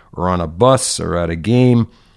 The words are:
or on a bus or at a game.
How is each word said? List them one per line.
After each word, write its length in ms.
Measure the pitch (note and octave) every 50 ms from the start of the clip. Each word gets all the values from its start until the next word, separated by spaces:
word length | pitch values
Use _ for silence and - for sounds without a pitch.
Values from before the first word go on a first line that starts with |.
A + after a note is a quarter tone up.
| _ -
or 160 | - - F2+
on 140 | F2+ F2+ F2
a 60 | E2+
bus 520 | D#2 E2 F2 A#2+ B2+ C3 C3 - - - -
or 160 | E2+ E2+ E2+
at 140 | F2 E2+ E2
a 60 | E2+
game. 540 | E2 D#2 G#2 A#2+ B2 B2+ B2 A#2+ A#2 A2 - _ _ _ _ _